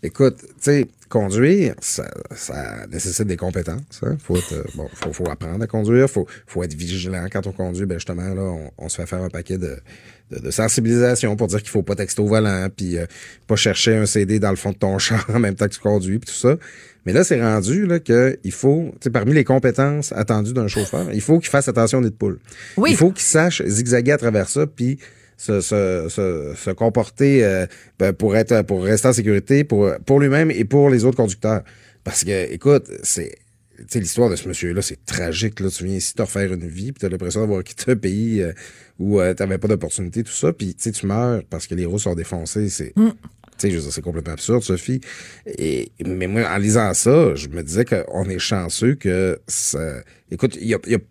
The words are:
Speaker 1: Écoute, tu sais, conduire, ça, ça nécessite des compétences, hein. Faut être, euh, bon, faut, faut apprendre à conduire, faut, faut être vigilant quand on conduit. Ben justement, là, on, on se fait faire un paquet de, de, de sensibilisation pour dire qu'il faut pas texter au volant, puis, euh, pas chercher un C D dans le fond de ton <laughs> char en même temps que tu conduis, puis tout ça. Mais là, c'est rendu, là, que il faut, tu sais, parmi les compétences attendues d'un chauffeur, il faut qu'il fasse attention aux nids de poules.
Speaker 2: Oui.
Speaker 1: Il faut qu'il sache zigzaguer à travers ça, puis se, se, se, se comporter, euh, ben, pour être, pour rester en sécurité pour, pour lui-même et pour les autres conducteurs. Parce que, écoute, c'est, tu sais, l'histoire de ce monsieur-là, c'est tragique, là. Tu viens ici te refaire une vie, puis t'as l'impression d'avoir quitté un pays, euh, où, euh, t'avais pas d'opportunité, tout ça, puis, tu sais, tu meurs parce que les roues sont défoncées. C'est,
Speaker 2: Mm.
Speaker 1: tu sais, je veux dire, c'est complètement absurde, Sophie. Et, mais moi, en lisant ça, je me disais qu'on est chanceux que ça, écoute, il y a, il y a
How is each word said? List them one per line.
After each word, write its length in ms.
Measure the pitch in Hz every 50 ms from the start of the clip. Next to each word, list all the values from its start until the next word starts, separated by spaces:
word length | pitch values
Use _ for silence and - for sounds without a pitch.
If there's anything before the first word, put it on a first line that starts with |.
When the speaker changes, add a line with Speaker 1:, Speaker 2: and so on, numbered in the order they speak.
| -
Speaker 1:
Écoute, 340 | 82 - - 139 131 - -
tu 80 | - - - -
sais, 260 | - 143 147 143 127 - _ _ _ _
conduire, 640 | - 117 104 98 95 107 127 147 180 202 180 123 - -
ça, 260 | - - - - - 50 50 50 50 - -
ça 520 | - - - 65 71 67 58 50 52 53 50
nécessite 360 | - 80 - 95 87 - 110
des 100 | 101 90
compétences, 640 | 85 - 92 87 92 85 82 82 - 143 _ - - -
hein. 140 | - 73 147 -
Faut 140 | - 87
être, 160 | 90 87 - 78
euh, 100 | 73 - - -
bon, 140 | 69 78 - -
faut, 200 | - - 80 76
faut 160 | - 92 85
apprendre 340 | 73 - - 80 85 101 113
à 40 |
conduire, 420 | 107 - 110 104 104 117 123 135 135
faut, 180 | - 107 92 - - - _
faut 160 | _ - 90 87
être 120 | 85 73
vigilant 520 | 73 87 85 92 95 87 92 95 90 87 95
quand 160 | - 101 92
on 60 | 98 92
conduit. 340 | - 95 90 87 90 101
Ben 100 | 95 90
justement, 360 | 82 - - 92 87 87 95 95
là, 80 | 95 95
on, 280 | 95 87 82 78 69 - -
on 100 | - 85
se 80 | -
fait 100 | - 85
faire 160 | - - 90 92
un 80 | 90
paquet 280 | - 85 87 - 95 92
de, 200 | 90 80 65 65 - _ - - - - - _ _ _
de, 80 | - -
de 120 | 58 64
sensibilisation 840 | - - 113 113 107 - 113 113 117 120 123 123 123 117 - 113 104
pour 140 | 104 120 98
dire 120 | 92 104
qu'il 100 | 104 -
faut 120 | - 110 90
pas 140 | - 101
texter 260 | 90 101 95 - - 104
au 40 |
volant, 420 | 104 107 110 110 104 98 92 92 95 98
puis, 240 | - 104 90 87 85
euh, 80 | 85 85 - - - - - _ _ _
pas 80 | 110
chercher 400 | 101 - 110 95 - - 117 110
un 100 | 110 107
C 200 | 98 - 107 101
D 120 | 95 107 107
dans 120 | 98 101
le 60 | 95
fond 140 | 95 - 101
de 60 | 98
ton 200 | - - 98 98 95
<laughs> 20 |
char 260 | - - 113 110 - - 104
en 60 | 120
même 160 | 117 101 95
temps 100 | 92 107
que 80 | 101 -
tu 60 | -
conduis, 380 | - 104 104 104 92 95 98 113
puis 140 | - - -
tout 60 | -
ça. 180 | - 120 147 170 - - - - - - _ _ _
Mais 80 | 90 92
là, 120 | 131 185
c'est 160 | - 170 123
rendu, 460 | 117 113 110 110 92 98 135 190 208
là, 120 | 185 170 170
que 400 | 156 - 117 117 123 131 - - _
il 80 | 95 95
faut, 380 | - - 135 143 160 170 139 -
tu 60 | - -
sais, 60 | 131
parmi 220 | 113 120 104 117 147
les 120 | 156 131
compétences 680 | - 131 135 123 131 117 - 135 143 147 147 143 - -
attendues 400 | - 107 104 117 107 104 107 123
d'un 160 | 127 113 101
chauffeur, 400 | - - 104 92 - 76 90 87 -
il 80 | 107
faut 180 | - - 156 170
qu'il 100 | 165 -
fasse 180 | - 143 135 -
attention 300 | 113 117 113 110 - 131
aux 40 | 127
nids 80 | 110
de 40 | 104
poules. 240 | - - 104 92 - _ - - - - - -
Speaker 2:
Oui. 140 | - 214 320
Speaker 1:
Il 60 | 294
faut 140 | 185 156 180
qu'il 140 | 190 - -
sache 380 | - - 160 160 175 170 - -
zigzaguer 480 | - 104 107 120 120 120 120 120 131 147
à 60 | 147
travers 300 | 117 117 107 107 95 -
ça, 180 | - 139 151
puis 320 | 147 - - 120 123 139 135 - - - _ _ _ _ _
se, 220 | - - 107 101
se, 480 | 90 - 110 104 101 92 92 90 80 82
se, 460 | - - 101 92 87 80 73 73 73
se 140 | - - -
comporter, 760 | 95 - 120 117 107 123 110 - _ - 139 139 139 135 117
euh, 220 | 101 95 92 92 90 - - - - _ _
ben, 160 | 95 95 95
pour 200 | - 107 107 98
être, 260 | 110 107 - 123 110 104
pour 200 | - 101 92 90
rester 240 | 98 110 107 - 131
en 40 | 123
sécurité 520 | 110 107 107 104 101 98 - 135 143 147
pour, 280 | 147 - 101 104 98 80 - -
pour 120 | - 139 139
lui-même 320 | 143 139 135 147 160 160
et 140 | - 92 113
pour 240 | 107 131 143 143 143
les 160 | 131 120 107
autres 140 | 127 135 -
conducteurs. 440 | 120 104 95 - - 110 110 104 - - - - - - _ _ _
Parce 200 | 98 101 - -
que, 260 | 87 101 95 90 65
écoute, 400 | 55 87 - 139 143 139 - - 50 50 -
c'est, 340 | - - - 82 - - _ _ _ _ _ _ _ _
tu 80 | - 58
sais, 140 | - - 123
l'histoire 300 | 98 82 - - 120 117
de 60 | 92
ce 120 | 85 - 92
monsieur-là, 320 | 87 - - 87 87 95
c'est 240 | 95 - - - _
tragique, 560 | - - 90 90 85 82 87 107 110 104 -
là. 80 | 98 95
Tu 160 | 90 - 87
viens 120 | 92 98
ici 180 | 92 90 - -
te 80 | - 107
refaire 280 | 95 - 101 101 95 92
une 120 | 90 82
vie, 240 | 87 78 90 98 123
puis 120 | 139 _ -
t'as 80 | 95
l'impression 300 | 87 92 92 87 82 104
d'avoir 220 | 110 104 104 92 92
quitté 300 | - - - - - 131
un 40 |
pays, 440 | 107 101 95 95 104 113 117 113 104
euh, 120 | 92 85 82 - - - - - - _ _ _
où, 220 | 90 101 104 101
euh, 140 | 90 90 92
t'avais 240 | - 98 98 95 90
pas 100 | 85 107
d'opportunité, 560 | 107 87 78 78 - - 95 87 82 110 117
tout 80 | - -
ça, 220 | - - 151 175
puis, 200 | - - 95 -
tu 100 | - -
sais, 80 | 113 104
tu 120 | - -
meurs 380 | 98 101 110 120 123 120 107 - _
parce 160 | - 80 -
que 80 | - 82
les 100 | 87 90
roues 140 | 85 90 104
sont 160 | - 101 87
défoncées. 560 | 82 82 - - 85 80 78 - 107 107 101
C'est, 240 | - - 78 64 -
Speaker 2:
Mm. 140 | - 220 226
Speaker 1:
tu 40 | 208 - - - _ _ _ _ _ _
sais, 120 | - 101
je 60 | 92
veux 60 | 85 76
dire, 100 | 71 73
c'est 80 | -
complètement 320 | 71 85 82 82 76 82 80
absurde, 300 | 76 - - 117 120 -
Sophie. 400 | - 95 90 - - 127 131 - - - - - - - - _
Et, 460 | - - - - 80 71 64 - - _ _ 82
mais 260 | 87 92 92 90 90
moi, 200 | 98 113 117 85
en 60 | 85
lisant 380 | 101 98 107 107 120 110 101 90
ça, 400 | - - 117 131 160 165 113 78
je 140 | 69 71 71
me 140 | 71 87 80
disais 220 | 71 80 101 123
qu'on 400 | - - 95 - - - 87 95
est 140 | 95 95 90
chanceux 560 | - - 113 98 90 85 - - 113 117 147
que 440 | 139 - 98 90 90 95 92 85 - _
ça, 500 | - - - - - - 71 80 80 71 62 - _ _ _ _ _
écoute, 260 | 85 85 - 127 - -
il 100 | 87 113
y 60 | 113
a, 40 | 98 -
il 60 | - 117
y 20 |
a 40 | 104 - _